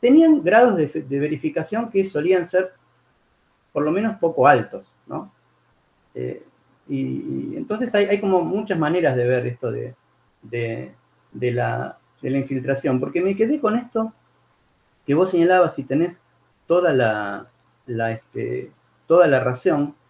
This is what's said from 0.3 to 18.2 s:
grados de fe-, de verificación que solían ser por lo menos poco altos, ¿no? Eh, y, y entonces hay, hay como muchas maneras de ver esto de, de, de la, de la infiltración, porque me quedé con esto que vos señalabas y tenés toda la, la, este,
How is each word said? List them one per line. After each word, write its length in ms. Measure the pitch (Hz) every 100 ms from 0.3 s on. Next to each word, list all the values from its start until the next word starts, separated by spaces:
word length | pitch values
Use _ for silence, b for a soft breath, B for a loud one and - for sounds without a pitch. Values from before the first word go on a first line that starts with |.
| 302
grados 340 | 165 214 247 185
de 100 | 147
fe-, 160 | 165
de 160 | 135 139
verificación 720 | 147 151 156 - 151 214 226
que 140 | 196
solían 420 | 190 185 170 185 170
ser 260 | 180 185 - _ _ _ _ _ _ _ _ _
por 100 | 151
lo 80 | 151
menos 260 | 185 220 202
poco 280 | 165 160 135
altos, 400 | 131 107 98 - _ -
¿no? 240 | - 202 _ _ _ _ _ _ _ _
Eh, 300 | 127 - - - _ _ _ -
y, 80 | 139
y 580 | 131 131 - 135 - -
entonces 380 | - 220 240
hay, 120 | 208 196
hay 140 | 202
como 220 | 196 185
muchas 340 | 165 196 202 170
maneras 360 | 151 180 156
de 120 | 127 120
ver 200 | 127 123
esto 240 | 120 120
de, 240 | 117 120 120 _ _ _ _
de, 500 | 110 120 113 113 131 - _ _ _
de 220 | 123 123
la, 460 | 120 117 120 127 - _ _
de 100 | 131
la 80 | 135
infiltración, 600 | 135 131 127 139 147 127
porque 220 | 127 170
me 160 | 185 196
quedé 240 | 226 302
con 160 | 208 233
esto 360 | 240 226 220 - _ _ _ _ _ _ _ _ -
que 80 |
vos 160 | 147 190
señalabas 480 | 180 170 185 170 -
y 60 |
tenés 340 | 131 139 175 175 _ _ _ _ -
toda 260 | 175 175
la, 540 | 135 113 107 101 98 104 _ _ _ -
la, 240 | 117 113
este, 640 | 110